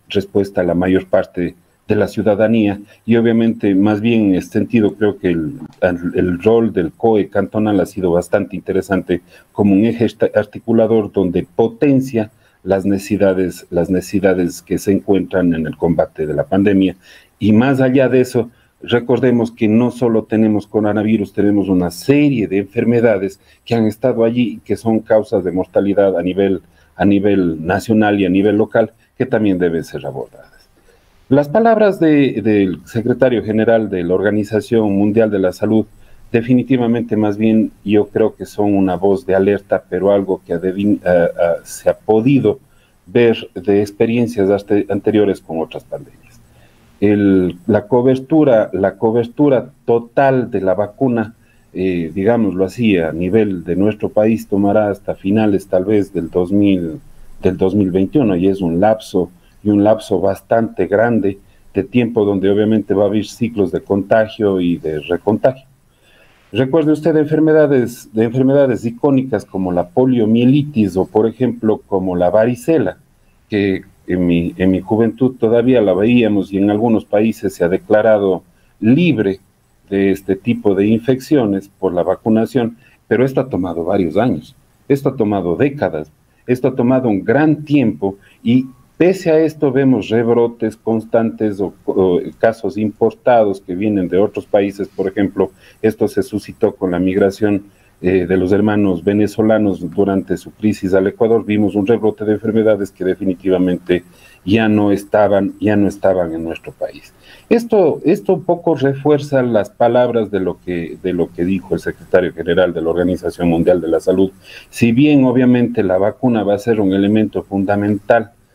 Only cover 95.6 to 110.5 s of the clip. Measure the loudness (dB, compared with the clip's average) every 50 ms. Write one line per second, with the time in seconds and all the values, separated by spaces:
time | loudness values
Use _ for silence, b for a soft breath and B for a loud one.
95.6 | b b b b b -2 -2 -2 -2 -2 -2 -4 -4 -4 -6 -10 -10 -10 -8 -2
96.6 | -2 -2 -2 -2 -4 -4 -2 0 0 0 0 2 0 0 0 0 -2 -2 -2 -2
97.6 | -4 b b b b b b b -2 0 0 0 0 0 0 0 0 2 0 2
98.6 | 2 2 0 0 0 0 0 -2 -2 -2 0 0 0 0 -2 0 0 2 2 2
99.6 | 2 0 -2 -4 -6 -6 -2 -2 0 0 0 -2 -2 -4 -6 -8 -8 -14 -10 -4
100.6 | -2 -2 -2 -2 -2 0 0 2 0 0 0 0 0 2 2 0 0 -2 -2 0
101.6 | 0 0 0 0 0 0 0 0 0 -2 -2 0 0 0 0 0 -2 -2 0 0
102.6 | 2 2 2 0 -2 -6 -8 -6 -4 -4 -4 -2 -4 -4 -4 -4 -2 0 0 2
103.6 | 2 0 -2 -2 -2 -2 -2 -2 -2 b b b b b b b b 0 0 2
104.6 | 2 2 2 2 2 2 0 -2 -2 -2 0 2 2 2 2 0 0 -2 -4 -4
105.6 | -2 0 0 2 0 0 -2 -2 0 0 0 0 -2 -4 -4 -8 -8 -8 -10 -10
106.6 | -14 -18 -14 -10 -10 -10 -12 -14 -20 -20 _ B B B B B B B 0 0
107.6 | 0 0 2 2 2 2 0 0 0 0 -2 0 0 -2 -2 -2 -2 -2 -4 -2
108.6 | 0 -2 -2 0 0 -2 -2 0 0 0 0 0 0 -2 -2 0 0 2 0 0
109.6 | -2 -2 _ 0 0 2 2 2 2 2 0 -2 -2 -2 -4 -4 -4 -4